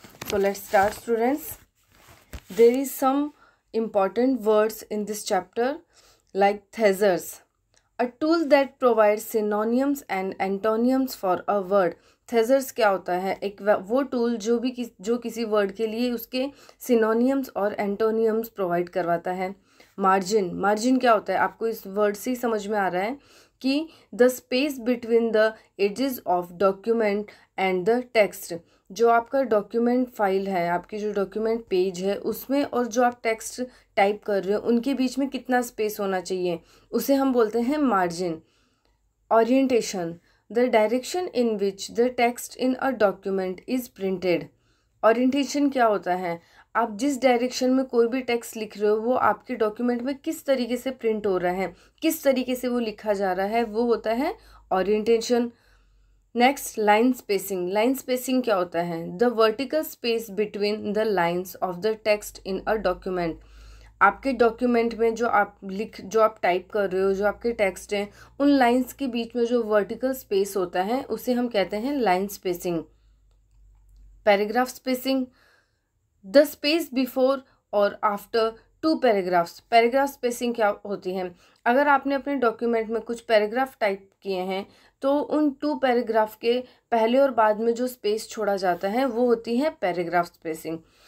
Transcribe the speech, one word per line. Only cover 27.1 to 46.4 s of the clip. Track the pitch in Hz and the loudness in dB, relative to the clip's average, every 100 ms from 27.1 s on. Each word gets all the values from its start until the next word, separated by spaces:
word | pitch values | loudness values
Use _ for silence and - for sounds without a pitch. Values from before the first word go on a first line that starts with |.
| 202 208 - _ - | -2 -4 -14 _ -4
and | 190 185 180 | -2 0 0
the | 240 247 226 | 0 0 2
text। | 190 - - 170 - _ _ | 0 0 -12 -12 -14 _ _
जो | 190 233 | 0 4
आपका | 233 226 269 | 4 2 -2
डॉक्यूमेंट | 269 214 202 240 240 247 247 | 0 0 0 -2 0 0 -2
फाइल | - 202 190 196 | -2 0 0 -2
है, | 185 170 | -2 0
आपकी | 175 - 214 | -2 -4 -8
जो | 214 | -6
डॉक्यूमेंट | 202 190 214 220 233 233 | -4 -4 -4 -4 -4 -2
पेज | 185 190 175 | 0 0 -2
है, | 190 202 | -4 -4
उसमें | - 220 - 277 | -4 -8 -4 -2
और | 285 233 240 | -2 -2 -2
जो | 220 | 2
आप | 240 240 | 0 0
टेक्स्ट | 226 220 - - 254 - _ - | -4 -4 -6 -10 -12 -12 _ 0
टाइप | 202 208 | 2 0
कर | - 202 | -2 -2
रहे | 180 208 | 0 -2
हो, | |
उनके | - 240 254 | 2 0 0
बीच | 254 254 262 | -2 -2 -2
में | 277 | -4
कितना | 262 254 247 | -6 -2 -2
स्पेस | 247 - 214 208 | -2 -4 -6 -4
होना | 202 185 | -4 -4
चाहिए, | 180 185 180 170 _ _ _ | -4 -4 -2 -4 _ _ _
उसे | 240 - | -4 0
हम | 277 269 | 2 2
बोलते | 247 220 233 | 2 2 2
हैं | 240 302 | 0 0
मार्जिन। | 269 196 175 175 185 160 _ _ _ _ _ _ _ _ - | 2 2 0 -2 -6 -6 _ _ _ _ _ _ _ _ 0
ओरिएंटेशन, | 220 226 262 269 240 196 196 165 170 _ _ - | 2 4 4 4 2 0 -6 -6 -8 _ _ -8
the | 214 247 | -2 2
direction | 226 214 247 247 359 359 - | 4 2 0 -2 -6 -4 0
in | 240 208 | 0 0
which | 196 196 - | -2 -4 -8
the | 190 240 247 | -2 0 2
text | 240 240 - - | 0 0 -12 -4
in | 254 254 | -2 0
a | 269 | -2
document | 226 208 185 196 190 185 185 - | 2 2 0 -4 -4 -4 -8 -6
is | 254 | -6
printed। | 240 - 190 185 185 170 156 _ _ _ _ - 214 | -6 -6 -4 -2 0 0 -2 _ _ _ _ 0 2
orientation | 233 254 285 254 285 285 | 4 2 0 -2 0 0
क्या | 262 226 | 2 2
होता | 196 180 180 | 2 -2 -4
है? | 180 170 | -2 -6